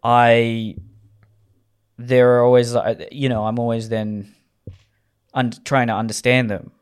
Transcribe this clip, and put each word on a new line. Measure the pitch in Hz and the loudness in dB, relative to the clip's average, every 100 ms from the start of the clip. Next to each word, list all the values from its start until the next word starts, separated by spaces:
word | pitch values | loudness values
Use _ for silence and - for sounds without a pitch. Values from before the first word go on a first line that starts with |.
I, | 113 120 120 117 117 113 110 - - _ _ _ _ _ _ _ _ _ _ _ | 2 4 4 4 2 -4 -8 -12 -18 _ _ _ _ _ _ _ _ _ _ _
there | 120 127 123 123 | 0 4 6 6
are | 120 | 4
always, | 123 120 120 | 4 2 -2
uh, | - 113 - | -2 -6 -8
you | 139 135 | -6 -4
know, | 117 107 | -2 -4
I'm | 117 | -4
always | 117 117 110 | -4 -4 -4
then | 113 107 104 101 _ _ _ - - _ _ _ _ _ | -6 -6 -8 -12 _ _ _ -20 -20 _ _ _ _ _
un-, | - 123 110 - | -4 -4 -6 -4
trying | 135 120 | -2 0
to | 107 | -2
understand | 113 - 123 127 120 | -4 -4 0 0 0
them. | 98 - _ | -6 -10 _